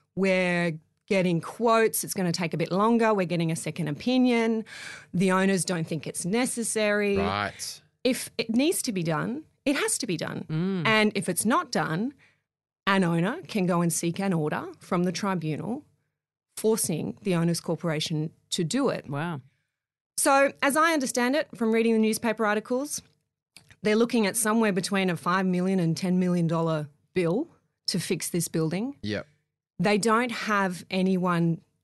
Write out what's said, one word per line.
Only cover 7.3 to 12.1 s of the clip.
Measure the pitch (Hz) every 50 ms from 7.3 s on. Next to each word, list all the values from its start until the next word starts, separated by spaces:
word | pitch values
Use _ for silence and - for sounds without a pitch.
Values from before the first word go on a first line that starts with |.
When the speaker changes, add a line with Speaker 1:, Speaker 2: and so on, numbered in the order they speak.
| 196 208 202 196 - - - - - - _ _ _ _ -
Speaker 1:
If | 254 240 - - - - -
it | - - 220
needs | 240 285 330 381 -
to | - 254
be | 196 185 165
done, | 165 156 147 156 202 233 311 311 _ _ _ -
it | 277 277
has | 294 403 440 - -
to | 269
be | 202 170
done. | 143 - - - - - -
Speaker 3:
Mm. | 160 156 180 190 196 180 151
Speaker 1:
And | 233 220 214 214 214 202
if | 202 165 190
it's | 170 - -
not | 214 277 349 339 254
done, | - 190 151 151 156 175 226 277